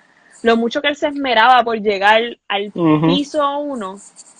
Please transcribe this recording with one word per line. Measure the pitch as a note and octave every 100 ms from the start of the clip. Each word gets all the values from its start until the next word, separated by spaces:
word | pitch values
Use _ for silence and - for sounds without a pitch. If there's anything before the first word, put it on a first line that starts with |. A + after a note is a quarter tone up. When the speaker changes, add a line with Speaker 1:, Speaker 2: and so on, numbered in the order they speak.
| _ _ _ -
Speaker 1:
lo | A3+ A#3
mucho | A#3 D4
que | C#4+
él | D4
se | D4+
esmeraba | C#4+ C4+ A3 A#3+ B3+
por | A#3 A3+
llegar | G#3 G3 G3+ A3 A#3 - -
al | G3+ G#3
Speaker 2:
Ujú. | F3+ D#3+ D#3 D#3+
Speaker 1:
piso | C#4+ C#4+ D4+ C#4+ C#4+
uno, | D4 B3+ F#3+ G3 - - -